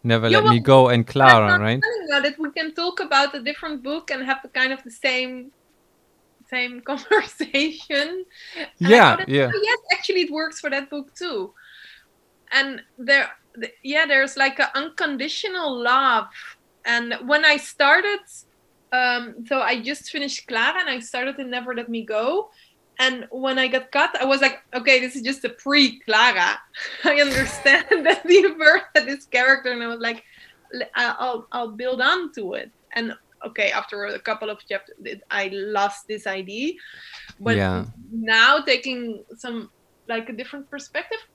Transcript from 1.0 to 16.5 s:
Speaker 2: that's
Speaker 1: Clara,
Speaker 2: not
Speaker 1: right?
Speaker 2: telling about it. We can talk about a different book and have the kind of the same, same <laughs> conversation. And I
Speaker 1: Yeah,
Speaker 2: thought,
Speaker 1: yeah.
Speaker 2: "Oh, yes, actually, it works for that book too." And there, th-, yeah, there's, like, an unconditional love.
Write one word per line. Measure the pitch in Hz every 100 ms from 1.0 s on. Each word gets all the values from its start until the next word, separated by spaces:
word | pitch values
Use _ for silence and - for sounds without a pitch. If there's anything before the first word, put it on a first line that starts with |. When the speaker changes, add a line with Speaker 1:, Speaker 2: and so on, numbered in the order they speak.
| 113 139
Speaker 2:
that's | 131 117
Speaker 1:
Clara, | 104
Speaker 2:
not | 104
Speaker 1:
right? | 107 123
Speaker 2:
telling | 427 466 330
about | 285 277
it. | 285
We | 302
can | 330 320
talk | 311 349 359
about | 359 277 277
a | 285
different | 240 294 320 294
book | 254 311 -
and | 269
have | 262 262
the | -
kind | 269 262
of | 269
the | 240
same, | - 269 254 254 254 254 _ _ _ _ _ _ _ _ _ _
same | 254 247 247
<laughs> | 262
conversation. | 277 - 415 - - 311 277 311 311 - 285 302 370 370 - - - 302 _
And | 175
I | 240
Speaker 1:
Yeah, | 165 110
Speaker 2:
thought, | 381
Speaker 1:
yeah. | 135 131
Speaker 2:
"Oh, | 117
yes, | 415 480 -
actually, | - - 370
it | 320
works | 302 320 -
for | 302
that | 269 277
book | 294 277 -
too." | 349 226 190 _ - - - - _ _ _ _ _
And | 254 277 254 _ -
there, | 247 277 - - _ -
th-, | 226 _
yeah, | 269 294 311
there's, | 277 269 269
like, | 269 269
an | 269
unconditional | 269 311 - 320 269 302 - 415 370 311 247
love. | 240 254 269 226 214 - -